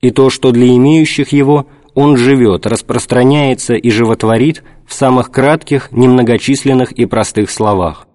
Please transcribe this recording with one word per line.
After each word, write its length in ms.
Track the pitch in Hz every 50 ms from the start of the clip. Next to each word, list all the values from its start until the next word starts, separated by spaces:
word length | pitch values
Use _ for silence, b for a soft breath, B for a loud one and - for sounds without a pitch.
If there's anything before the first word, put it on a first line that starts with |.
и 100 | - 127
то, 180 | - - 135 135
что 220 | - - - 131
для 160 | 120 120 123 123 123
имеющих 580 | 123 127 143 156 160 156 151 - - 143 -
его 360 | 143 143 139 135 147 147 139 b b b b b b
он 220 | 131 139 147 147
живёт, 500 | 127 120 131 139 135 120 107 92 82 -
распространяется 1080 | 107 113 104 - - 113 117 - - - 123 123 131 143 147 143 135 127 - - - 120
и 140 | 110 104 120
животворит 760 | 107 107 117 110 113 - - 110 113 113 127 156 160 - b b b b b
в 100 | _ -
самых 360 | - 139 131 127 127 120 -
кратких, 640 | - - 131 143 156 156 - - 147 135 - -
немногочисленных 1000 | - 113 127 127 123 127 123 113 120 107 - - 139 135 - 139 135 127 127 -
и 160 | - - 120
простых 440 | 95 - 113 107 - - 107 104 -
словах. 580 | - - 107 107 104 95 90 82 78 - - _ _